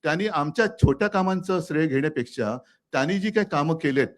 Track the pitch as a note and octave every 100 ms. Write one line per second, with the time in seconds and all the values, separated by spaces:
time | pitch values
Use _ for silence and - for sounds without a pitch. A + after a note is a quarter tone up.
0 | D#3 D#3+ G#3+ E3 D3 D#3+ G#3+ A3 - C#3
1 | G#3 G3+ F#3 F#3 E3+ F#3 D#3+ D3+ D#3+ C3+
2 | D3+ D3 A#2+ - G#2+ B2 _ _ _ C3
3 | C#3+ G3 G#3 G#3+ G3+ D3 D3+ D#3+ D3 C#3
4 | B2+